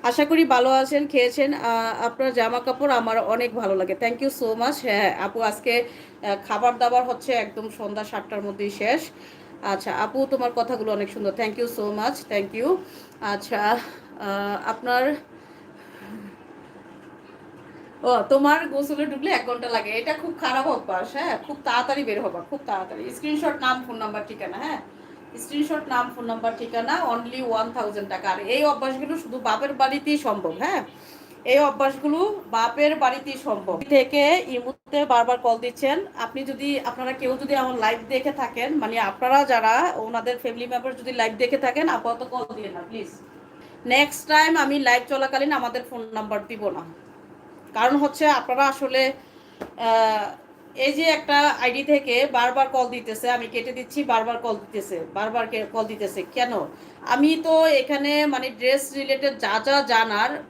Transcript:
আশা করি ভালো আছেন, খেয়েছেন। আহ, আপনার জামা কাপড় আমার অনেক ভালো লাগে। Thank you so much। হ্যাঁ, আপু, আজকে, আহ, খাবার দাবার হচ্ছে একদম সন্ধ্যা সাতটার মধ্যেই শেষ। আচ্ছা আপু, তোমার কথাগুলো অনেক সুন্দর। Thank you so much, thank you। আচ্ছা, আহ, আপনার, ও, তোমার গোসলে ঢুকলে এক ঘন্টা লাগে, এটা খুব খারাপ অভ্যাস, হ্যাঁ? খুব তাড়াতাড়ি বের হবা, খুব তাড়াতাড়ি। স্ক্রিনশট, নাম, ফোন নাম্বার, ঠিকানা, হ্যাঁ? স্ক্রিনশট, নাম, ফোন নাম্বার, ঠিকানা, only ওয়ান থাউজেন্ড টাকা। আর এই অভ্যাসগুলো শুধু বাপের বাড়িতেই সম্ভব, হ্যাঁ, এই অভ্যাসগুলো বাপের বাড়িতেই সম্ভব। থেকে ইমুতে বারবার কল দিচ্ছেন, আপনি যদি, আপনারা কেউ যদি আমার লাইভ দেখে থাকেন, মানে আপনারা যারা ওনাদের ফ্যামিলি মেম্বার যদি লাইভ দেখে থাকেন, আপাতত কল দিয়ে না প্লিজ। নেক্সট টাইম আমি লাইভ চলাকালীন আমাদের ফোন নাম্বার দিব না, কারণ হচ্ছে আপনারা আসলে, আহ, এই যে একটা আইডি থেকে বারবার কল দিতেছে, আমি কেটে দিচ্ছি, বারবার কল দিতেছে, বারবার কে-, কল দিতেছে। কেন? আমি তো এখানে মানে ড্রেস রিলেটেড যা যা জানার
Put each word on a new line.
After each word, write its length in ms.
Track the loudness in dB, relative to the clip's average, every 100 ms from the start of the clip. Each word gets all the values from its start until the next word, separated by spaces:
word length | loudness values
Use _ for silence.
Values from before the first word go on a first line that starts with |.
আশা 220 | 2 2
করি 200 | 4 4
ভালো 260 | 6 6 6
আছেন, 360 | 4 4 0 2
খেয়েছেন। 480 | 4 2 2 0
আহ, 500 | 0 0 0 -2 -2
আপনার 280 | -4 0 0
জামা 280 | 2 0 0
কাপড় 340 | -2 0 2
আমার 240 | 2 2 0
অনেক 360 | 0 0 0
ভালো 220 | -2 0 0
লাগে। 200 | 0 -2
Thank 180 | -2 0
you 120 | -4 -2
so 200 | -4 0
much। 140 | -2 -2
হ্যাঁ, 380 | 0 2 2 0
আপু, 220 | -4 -2
আজকে, 420 | -2 -2 0 0 0 -10 -20 -10
আহ, 140 | -4 -4 -2
খাবার 300 | 0 0 2
দাবার 260 | 2 4
হচ্ছে 280 | 2 -4 -2
একদম 360 | -2 -2 -8 -12 -10
সন্ধ্যা 260 | -8 -6
সাতটার 380 | -6 -8 -6 -6
মধ্যেই 280 | -6 -6 -6
শেষ। 320 | -2 0 0 -2 -16 -20 -20 -20 -8
আচ্ছা 340 | -4 -4 -4 -2
আপু, 300 | -2 0 0
তোমার 200 | 0 0 0
কথাগুলো 360 | -2 -2 -2
অনেক 180 | -2 -4
সুন্দর। 220 | -2 -4 -2
Thank 180 | -4
you 120 | -2 -4
so 340 | -4 -4 -2
much, 320 | -2 -4 -4
thank 300 | -4 -2 -2
you। 140 | 0 0 -2 -20 -20 -10
আচ্ছা, 580 | -6 -6 -4 0 2 0 -2 -16 -20 -10
আহ, 480 | -6 -4 -2 -4 -4
আপনার, 460 | -6 0 2 2 0 -8 -20 -20 -20 -20 -20 -20 -20 -16 -16 -16 -20 -20 -20 -20 -20 -20 -20 -20 -20 -20 -20 -20 -20 -20 -20 -20 -4
ও, 200 | 2 2 4
তোমার 400 | 4 6 4 0
গোসলে 380 | -4 -4 -4 -4
ঢুকলে 240 | -4 -2
এক 160 | -2 -2
ঘন্টা 220 | -6 -2
লাগে, 220 | -4 -2
এটা 220 | -4 -4
খুব 220 | -4 -6 -6
খারাপ 260 | -2 0 0
অভ্যাস, 420 | -2 -2 -6 -4
হ্যাঁ? 260 | -6 -4 -6 -8
খুব 100 | -8
তাড়াতাড়ি 400 | -2 0 0 -2
বের 160 | -2 -2
হবা, 200 | -4 -6 -8
খুব 100 | -10 -6
তাড়াতাড়ি। 440 | -6 -6 -10 -10
স্ক্রিনশট, 500 | -8 -4 0 0 0
নাম, 240 | 0 -2 -4
ফোন 100 | -8
নাম্বার, 280 | -6 -6 -10
ঠিকানা, 280 | -10 -10 -8
হ্যাঁ? 240 | -8 -8 -10 -20 -20 -20 -18 -16
স্ক্রিনশট, 420 | -8 -4 -2 -2 -2
নাম, 180 | -2 -2
ফোন 100 | -6
নাম্বার, 280 | -6 -2 -4 -4
ঠিকানা, 360 | -6 -4 -2 0 0
only 280 | -2 -4 -6 -2
ওয়ান 180 | -2 -2 -4
থাউজেন্ড 320 | -6 -6 -6
টাকা। 180 | -4 -4
আর 100 | -4 0
এই 80 | 2
অভ্যাসগুলো 500 | 4 2 -2 -4 -6 -6
শুধু 140 | -6 -6 -2
বাপের 240 | 0 -2 2
বাড়িতেই 380 | 2 2 0 0 0
সম্ভব, 280 | -2 -4 -4
হ্যাঁ, 200 | -2 -2 -4 -16 -20 -20 -20 -10 4
এই 60 | 6
অভ্যাসগুলো 600 | 6 4 0 0 -2 2 0 -2 -4
বাপের 420 | 0 0 2 2 4
বাড়িতেই 360 | 2 0 -8 -8 -4
সম্ভব। 300 | -4 -2 -4 6
থেকে 280 | 6 6 4 6 4 2
ইমুতে 460 | -6 -6 -12 _ -2 4
বারবার 260 | 4 4 2
কল 180 | 2 0
দিচ্ছেন, 340 | -2 -2 0 0 -4 -8
আপনি 160 | -8 -6 -8
যদি, 180 | -4 -2 -2 -4
আপনারা 220 | -6 -6
কেউ 200 | -4 -2 -2
যদি 120 | 0 0
আমার 140 | 0 0
লাইভ 140 | 0 0 -2
দেখে 180 | -2 -2
থাকেন, 360 | -2 -6 -4 -2 0
মানে 140 | 0 0 -2
আপনারা 280 | 0 4 6 6
যারা 220 | 4 6 4 2 -2 -4
ওনাদের 300 | -4 -4 -4
ফ্যামিলি 240 | -6 -6 -6
মেম্বার 320 | -4 -6 -8
যদি 120 | -8
লাইভ 200 | -2 -2 0
দেখে 160 | 0 2 2
থাকেন, 200 | 2 0 0
আপাতত 260 | -2 -4 -6
কল 120 | -8 -8 -10
দিয়ে 120 | -10 -12
না 60 | -12
প্লিজ। 220 | -12 -12 -16 -20 -20 -20 -20 -20 -12 4
নেক্সট 280 | 6 4 0 4
টাইম 240 | 6 6 4
আমি 120 | 2 2 4
লাইভ 140 | 4 2
চলাকালীন 440 | -2 0 0 2
আমাদের 300 | 0 -2 -4 -8
ফোন 120 | -12 -8 -8
নাম্বার 220 | -4 -6 -6
দিব 120 | -6 -4 -6
না, 60 | -12 -18 -20 -20 -20 -20 -20 -20 -10 2
কারণ 180 | 4 4
হচ্ছে 220 | 2 2 4 4
আপনারা 240 | 2 2 2
আসলে, 300 | 2 0 2 2
আহ, 1160 | -2 -16 -20 -20 -16 -14 -2 2 4 4 2 -4 -10 -20 -20 -18 -2 0
এই 60 |
যে 120 | 2 2 2
একটা 200 | 4 4 4 2
আইডি 180 | 0 0 2
থেকে 220 | 2 4 2 2 4
বারবার 300 | 2 4 2
কল 120 | 2 0 -4
দিতেছে, 300 | -8 -4 0 0
আমি 100 | -2
কেটে 180 | -6 -6 -8
দিচ্ছি, 220 | -6 -4 2
বারবার 260 | 2 0 -4
কল 120 | -4 -4
দিতেছে, 340 | -6 -8 -6 -8 -6
বারবার 300 | -6 -4 -2 -4
কে-, 160 | -6 -4
কল 120 | -4 -4
দিতেছে। 280 | -4 -6 -6 -6 -2
কেন? 160 | -2 -2 -6 -12 -20 -16 -2
আমি 160 | 4 4 4 4
তো 80 | 6 6 4
এখানে 320 | 2 0 2 2 2
মানে 220 | 0 -4 0
ড্রেস 260 | 2 2 0 -6
রিলেটেড 360 | -2 0 0 0
যা 100 | 0 0 4
যা 100 | 2 4
জানার 380 | 2 4 2 0 -2